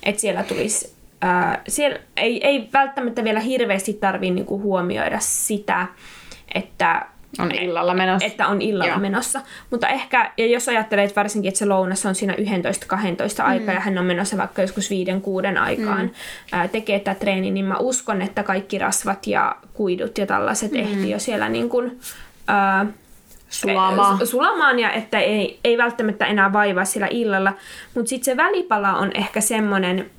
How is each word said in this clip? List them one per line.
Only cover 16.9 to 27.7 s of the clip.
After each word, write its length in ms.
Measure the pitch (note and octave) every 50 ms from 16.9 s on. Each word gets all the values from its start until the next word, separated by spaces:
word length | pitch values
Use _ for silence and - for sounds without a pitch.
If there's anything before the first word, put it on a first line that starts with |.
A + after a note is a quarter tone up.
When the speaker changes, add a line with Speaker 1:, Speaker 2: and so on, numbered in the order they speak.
| G3+ G3+
Speaker 1:
tää 140 | G3+ G3+ F#3+
treeni, 360 | G3 - G3+ F#3+ F#3+ F#3+ G3
niin 140 | F#3+ G3 G3
mä 120 | F#3+ F#3+ -
uskon, 440 | G#3 B3+ C4 - - - G#3+ F#3+
että 200 | F3+ F#3+ - G#3+
kaikki 360 | G3 G3 F#3+ F#3+ G3 - - F#3+
rasvat 480 | F#3+ - F#3+ - - G3 G3 G3 -
ja 300 | G#3+ G3+ G3+ - - - - - - -
kuidut 440 | - G#3+ F#3 F3+ F#3 - - - -
ja 80 | G3+
tällaiset 460 | F#3+ G3 G3+ G3+ G#3 G#3+ G#3 A3+ G#3
Speaker 2:
Mm. 60 | - B3
Speaker 1:
ehtii 300 | A3 G#3+ G#3 G3+ F#3+ G3+
jo 80 | G#3 G#3
siellä 300 | - - A3 G#3 G#3+ G#3+
niin 200 | A3+ A#3 A#3 A#3+
kuin, 320 | A#3+ B3 A#3+ B3 B3 - - - - - - - - - -
ää, 400 | - G#3 G3+ G3 G3 F#3+ F#3+ G3+ G#3 G#3 - _ _ - - - - - - - -
Speaker 2:
Sulamaan. 680 | - - - G3 G3 F#3+ F#3+ F#3+ F#3+ G3 G3+ G3+ G3
Speaker 1:
e-, 80 | F#3+ -
su-, 20 |
sulamaan 520 | - - B3 D4+ F#4+ A4 F4 D#4 C#4 B3+ B3
ja 140 | A#3 G3+
että 260 | - A3 A3 - - G#3+
ei, 400 | E3+ G3+ G#3+ G#3 G3 - - - -
ei 140 | A#3+ A#3 A#3+
välttämättä 480 | B3 A#3 A#3 - A3+ G#3+ G3+ G#3 -
enää 260 | - G#3 G#3 G3 G3
vaivaa 320 | G3 G#3+ G#3 G3+ F#3+ F3+ G3
siellä 240 | F#3+ - A3+ G3+ -
illalla. 420 | - A#3+ A#3 G#3+ G3 F#3+ F#3+ G3 G3 - - -